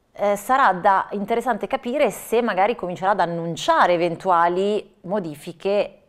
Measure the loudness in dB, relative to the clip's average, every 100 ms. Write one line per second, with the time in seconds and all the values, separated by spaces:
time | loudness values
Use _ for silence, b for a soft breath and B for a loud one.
0 | _ -4 -2 -2 0 2 4 4 4 2
1 | 0 -6 -2 -2 -2 -4 -2 -4 -4 0
2 | 0 -2 -2 0 0 2 0 0 -6 -4
3 | 0 0 0 -2 -6 -6 0 2 4 4
4 | 0 -2 0 2 2 2 -2 -2 -6 _
5 | -8 -6 -6 -12 -16 -8 -4 -2 -2 -8